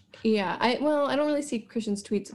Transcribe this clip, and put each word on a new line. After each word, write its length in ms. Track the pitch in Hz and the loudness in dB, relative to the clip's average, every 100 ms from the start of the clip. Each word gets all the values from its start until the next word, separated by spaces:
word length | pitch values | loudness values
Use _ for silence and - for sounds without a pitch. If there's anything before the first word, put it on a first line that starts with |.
| _ - | _ -4
yeah, 340 | 226 214 180 170 | 0 2 0 0
I, 180 | 233 247 | 0 2
well, 260 | 294 294 285 | 2 2 2
I 80 | 269 | 2
don't 120 | 302 | 2
really 140 | 294 | 0
see 180 | 294 233 | -2 -6
Christian's 440 | - 233 220 202 | -6 -6 -4 -4
tweets 300 | - 202 - | -2 -4 -4